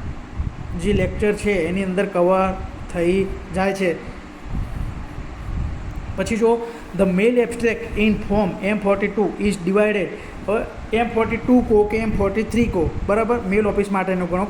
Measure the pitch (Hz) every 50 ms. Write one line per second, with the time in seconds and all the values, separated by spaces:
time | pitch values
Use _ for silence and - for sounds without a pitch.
0 | - - - - - - - - - - - - - - - 170 170 208 196 190
1 | 185 175 - - 214 208 202 208 - 208 202 180 156 165 180 196 196 185 180 190
2 | 190 190 - 175 175 180 185 190 190 190 185 - - - - - - - - 175
3 | 170 175 185 196 190 190 - - - - 170 185 190 196 196 190 190 170 156 -
4 | - - - - - - - - - - - - - - - - - - - -
5 | - - - - - - - - - - - - - - - - - - - -
6 | - - - - 185 - 226 202 226 226 233 233 - - - - - - - 175
7 | 196 190 180 185 214 240 247 247 233 233 - - 233 233 214 - - - - 208
8 | 214 220 202 - - - 202 214 208 175 147 - 185 196 214 202 202 196 202 196
9 | 208 202 - 226 196 170 - - 202 208 175 - 165 185 190 208 208 214 208 202
10 | 165 - - - - - - - - 190 208 233 - - - - - - 214 226
11 | 240 220 226 226 226 226 233 226 - 254 247 247 240 - 220 208 208 208 220 220
12 | 226 214 - 190 196 196 196 220 214 220 - 233 233 196 - 180 151 131 - -
13 | - - 202 220 226 208 240 240 233 185 196 214 214 202 - 208 202 202 202 190
14 | 180 190 185 180 180 170 180 185 202 202